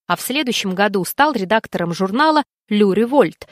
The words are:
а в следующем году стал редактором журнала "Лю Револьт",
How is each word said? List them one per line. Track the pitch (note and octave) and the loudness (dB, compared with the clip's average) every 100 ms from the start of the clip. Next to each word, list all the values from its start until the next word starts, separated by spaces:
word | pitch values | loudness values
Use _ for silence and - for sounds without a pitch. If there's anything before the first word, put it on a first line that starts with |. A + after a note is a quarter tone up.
| - | -6
а | F3 | -4
в | |
следующем | - C4+ B3+ G#3 G3 | -2 -4 -2 -2 -4
году | F#3 G#3 G3 | 0 0 0
стал | E3+ - C#4+ | -4 0 0
редактором | G3 F#3 A3 - F3+ E3+ | 0 0 -2 -2 -6 -4
журнала | E3 F#3 A3+ D#4 D4+ - _ - | -2 -4 0 2 2 -2 _ -4
"Лю | G#3 G3+ | 2 2
Револьт", | F#3 A#3 C#4 E3+ - - | 2 2 2 2 0 -20